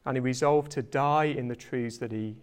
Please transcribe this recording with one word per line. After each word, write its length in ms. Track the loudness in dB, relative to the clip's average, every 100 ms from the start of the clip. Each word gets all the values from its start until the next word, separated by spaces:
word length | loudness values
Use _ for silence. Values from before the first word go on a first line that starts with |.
| -4
and 120 | 0
he 40 |
resolved 500 | 0 2 4 4 2
to 80 | -4
die 440 | -2 0 2 4 2
in 220 | 0 -4
the 80 | -6
truths 420 | -6 -4 -4 -6
that 140 | -6
he, 240 | -4 -6 -8